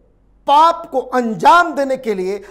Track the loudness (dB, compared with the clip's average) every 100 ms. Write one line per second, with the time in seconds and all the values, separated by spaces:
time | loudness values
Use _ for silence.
0 | _ _ _ _ 0 4 4 0 -6 -8
1 | -4 -4 -4 0 4 4 2 -2 -4 -4
2 | -6 -6 -6 -8 -12